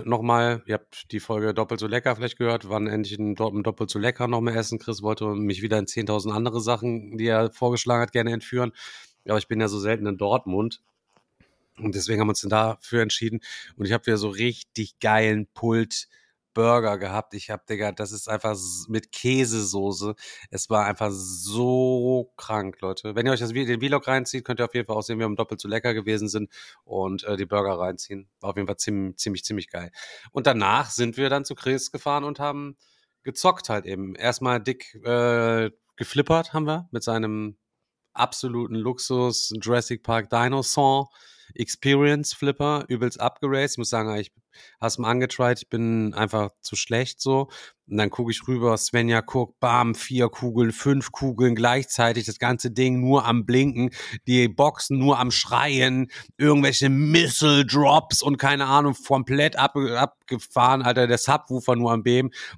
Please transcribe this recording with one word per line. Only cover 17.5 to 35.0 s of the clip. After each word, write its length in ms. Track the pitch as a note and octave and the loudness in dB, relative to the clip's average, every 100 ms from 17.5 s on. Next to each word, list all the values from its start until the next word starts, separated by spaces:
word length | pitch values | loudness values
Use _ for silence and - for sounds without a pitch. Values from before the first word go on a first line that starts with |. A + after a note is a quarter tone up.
| G#2 - | -12 -8
Digga, 260 | G#2+ G#2 | -4 -4
das 200 | F#2+ G#2 | -4 -8
ist 180 | G#2 - | -8 -6
einfach 220 | G#2+ A2 | -4 -4
s-, 340 | G2 F#2 F2+ F2+ | -4 -6 -10 -6
mit 220 | A2 - | -6 -6
Käsesoße. 1000 | - B2 C3 B2 A2+ G2 G2 G2 F2+ G#2 G#2+ - - - | -4 0 2 2 0 -2 -2 -2 -2 -6 -8 -14 -20 -12
Es 180 | F#2+ - | -10 -2
war 160 | G#2+ G#2 | 0 0
einfach 240 | G2+ G#2+ | -2 -4
so 1200 | G2 F#2 F2+ F#2+ G#2+ B2 B2+ B2+ B2+ B2 B2+ B2 - | -6 -10 -10 -6 -2 2 2 2 2 0 0 -2 -10
krank, 420 | - G#2+ G2 F#2 | -6 -4 -4 -6
Leute. 340 | F#2+ F#2+ G#2+ G#2 | -8 -6 -6 -2
Wenn 100 | B2+ | 0
ihr 60 | |
euch 80 | B2+ | 0
das 160 | A#2 A#2 | -2 -4
Vi-, 100 | B2 | -2
den 160 | A#2 | -2
Vlog 260 | C3+ C#3+ C3+ | 0 -2 0
reinzieht, 380 | C3 B2 C3 A#2 | -2 -2 -8 -6
könnt 140 | B2 | -4
ihr 60 | A#2+ | -4
auf 100 | B2 | -4
jeden 100 | A2+ | -4
Fall 120 | G#2+ | -4
auch 40 | |
sehen, 160 | G#2 A2+ | -4 -4
wie 100 | A2+ | -4
wir 80 | G#2 | -2
doppelt 240 | A2 G#2 | -4 -6
so 80 | G2+ | -6
lecker 280 | A2 B2 A2 | -4 -2 -2
gewesen 340 | G2+ G#2+ G#2 | -2 -2 -2
sind 220 | G#2+ G#2 - - - | -4 -6 -12 -20 -20
und, 400 | - F#2+ F#2+ G2 | -8 -4 -4 -4
äh, 140 | G#2 G2+ | -6 -6
die 100 | F#2+ | -2
Burger 320 | G#2 G2 F2+ | -2 0 -2
reinziehen. 480 | F2+ F#2 - G2 G2 _ | -4 -6 -10 -14 -16 _
War 120 | G2+ | -8
auf 40 | G2 | -6
jeden 120 | G2 | -4
Fall 100 | G2+ | -4
ziem-, 400 | - G2+ F#2+ F#2 | -4 -2 -4 -6
ziemlich, 260 | - F#2+ | -6 -6
ziemlich 260 | - G#2 F2 | -6 -8 -8
geil. 220 | F2 F2 - - - - | -12 -14 -16 -18 -18 -12
Und 140 | C#3+ C3+ | -2 2
danach 460 | A#2+ G2 A#2 C#3 | 4 4 2 0
sind 260 | - A#2+ A#2 | -2 -2 0
wir 120 | C3+ | 0
dann 120 | C#3 | 0
zu 120 | C#3 C3 | -4 -6
Chris 360 | C3 C3 - | -2 -2 -4
gefahren 320 | C#3 C#3+ C#3+ | -8 -4 -2
und 160 | C#3+ C#3 | -4 -6
haben 380 | D3 C#3+ C#3+ C#3 _ _ _ _ | -6 -6 -10 -16 _ _ _ _
gezockt 460 | C3+ B2+ F#3 F3+ - | -12 -2 0 0 -2
halt 180 | G#2+ F#2 | -4 -4
eben. 260 | F#2+ F#2+ | -8 -8
Erstmal 480 | F#2 A#2 B2 B2+ B2 | -4 -2 0 0 0
dick, 320 | G#2+ B2+ - A2 | -2 -6 -8 -10